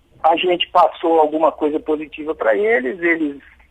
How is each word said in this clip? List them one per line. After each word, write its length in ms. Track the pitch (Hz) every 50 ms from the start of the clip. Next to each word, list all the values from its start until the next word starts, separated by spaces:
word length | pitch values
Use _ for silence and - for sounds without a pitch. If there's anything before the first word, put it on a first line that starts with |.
| _ _ _ -
a 140 | - 160 175
gente 320 | 156 180 180 175 175 - -
passou 500 | - 180 165 - - - - 165 165 160
alguma 300 | 156 147 151 156 160 147
coisa 300 | - - 156 151 147 151
positiva 540 | - - 156 151 156 143 - - 147 156 156
pra 220 | 156 - 139 139
eles, 440 | 202 208 220 233 254 247 190 190 175
eles 420 | 170 170 165 165 156 143 143 135 - - _ _ _ _